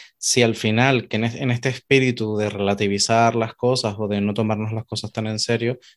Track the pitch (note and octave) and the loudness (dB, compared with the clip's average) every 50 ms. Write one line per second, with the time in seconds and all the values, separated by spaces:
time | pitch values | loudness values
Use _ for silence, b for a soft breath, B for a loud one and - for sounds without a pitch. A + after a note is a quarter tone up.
0 | B B B - - - - B2 A#2 A2+ G#2+ - - G#2+ G#2+ A#2 B2+ C3+ C3 A#2 | B B B -6 -4 0 2 4 4 4 2 0 0 0 2 4 4 4 2 2
1 | G2 - - A2 A#2 A2+ A#2+ - C#3+ B2+ A#2+ A#2+ - C3 B2 - - - C3+ C3+ | 0 -2 -4 -2 -2 -2 -4 -2 -2 -2 -2 0 -2 -4 -4 -4 0 2 2 4
2 | C3 B2+ A#2+ A#2+ A2 G#2+ G#2+ G#2 G#2+ G#2 G2+ G2 G2+ G2 G2+ G2+ G#2+ G2 G2+ G2+ | 4 2 0 -2 -2 -2 -2 -2 -2 -2 -2 -2 0 0 0 0 0 0 0 0
3 | - - A#2 A2+ A#2 A#2 A2+ A2+ A2+ A#2 - _ B2 B2 C3 B2+ - G#2+ G2 G#2 | 2 2 4 4 4 4 2 0 -2 -4 -4 _ -2 0 0 0 -2 -2 -4 -4
4 | G#2+ G2+ G#2 G2+ G2+ G2+ G2+ A#2 A2 G#2+ A2 G#2 G#2+ G#2+ A2 A2+ - - A2+ - | -4 -2 -2 0 0 0 0 0 0 -2 -2 -2 -4 -4 -6 -6 -8 -8 -8 -8
5 | - G#2 - A2 A2 A2 G#2+ G#2+ - - A#2 A2+ A#2 A#2+ B2+ - b b b | -8 -8 -6 -6 -6 -4 -4 -4 -2 -2 0 0 0 -2 -4 -6 b b b